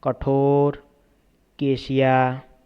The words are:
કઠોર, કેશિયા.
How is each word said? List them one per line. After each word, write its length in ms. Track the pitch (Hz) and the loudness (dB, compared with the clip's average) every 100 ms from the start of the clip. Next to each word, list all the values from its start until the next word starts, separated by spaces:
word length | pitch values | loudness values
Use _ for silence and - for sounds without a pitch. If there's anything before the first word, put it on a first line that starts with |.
કઠોર, 720 | 143 123 - 135 139 143 143 143 _ _ _ _ _ _ _ _ | -6 -6 -2 0 2 2 0 -2 _ _ _ _ _ _ _ _
કેશિયા. 920 | 143 131 - 135 131 131 127 131 - _ | -4 -4 -2 0 2 2 0 -4 -14 _